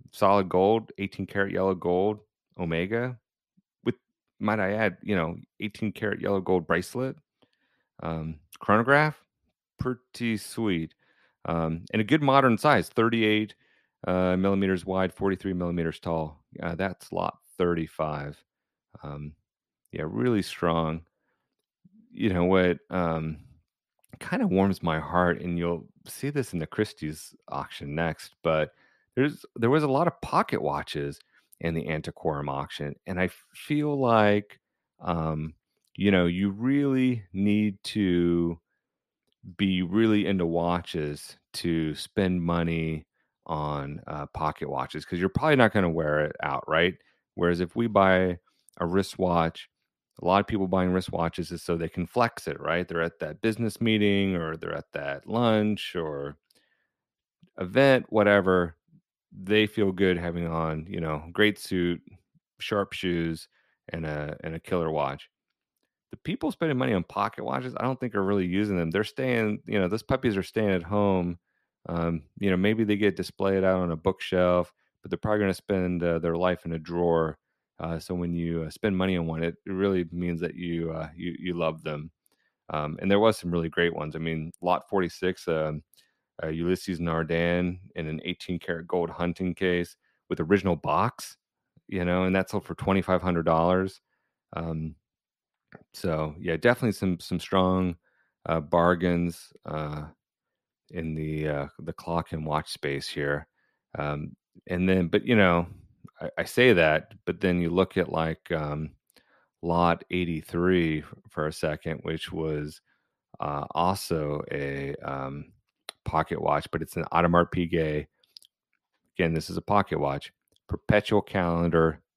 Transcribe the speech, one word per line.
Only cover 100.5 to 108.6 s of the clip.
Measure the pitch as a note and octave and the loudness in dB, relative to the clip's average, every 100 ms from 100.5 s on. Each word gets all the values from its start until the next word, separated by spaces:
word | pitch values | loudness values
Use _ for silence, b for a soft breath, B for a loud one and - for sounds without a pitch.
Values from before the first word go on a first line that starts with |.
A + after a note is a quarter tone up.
| _ _ _ _ | _ _ _ _
in | E2+ D#2+ | -8 -6
the, | D#2 D#2 D2+ D2+ | -4 -4 -4 -4
uh, | C#2+ C#2+ - | -4 -6 -10
the | D#2+ | -12
clock | - - E2+ - | -10 -4 -4 -4
and | D#2+ D#2 | -6 -4
watch | D2+ - | -4 -4
space | - C#2+ C#2+ - | -6 -4 -4 -6
here. | D2 C#2+ D2 - _ _ _ _ - | -4 -2 -2 -6 _ _ _ _ -8
Um, | D2 D2 D#2 - _ - - | -6 -6 -8 -14 _ -20 -6
and | F2+ F#2 | 0 2
then, | F#2 E2+ | 4 4
but, | A2 - | 2 4
you | A2+ | 6
know, | F#2 E2+ E2+ - - _ - - | 6 4 0 -8 -20 _ -20 -14
I, | E2+ - | -10 -8
I | |
say | E2 - B2+ | -2 4 6
that, | F2+ D#2 D#2 - - | 6 6 2 -2 -8
but | - F2 | -8 -2
then | F#2 F2 | 0 2
you | E2+ | 2
look | F2+ F#2 F#2+ | 2 2 0
at, | F2 | -2
like, | E2 D#2+ D#2+ - | -2 -2 -4 -6
um, | D#2+ | -4